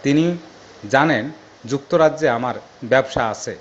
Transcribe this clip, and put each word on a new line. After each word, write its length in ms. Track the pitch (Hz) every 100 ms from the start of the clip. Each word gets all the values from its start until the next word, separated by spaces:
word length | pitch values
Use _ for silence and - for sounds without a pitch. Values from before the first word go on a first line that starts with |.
তিনি 340 | 139 147 165 175 - - - - 104
জানেন 400 | 131 160 127 127 156 - - 113
যুক্তরাজ্যে 640 | 139 - 170 156 151 151
আমার 260 | 117 123 107 - -
ব্যবসা 440 | 120 127 131 - 113
আছে। 280 | 104 - 90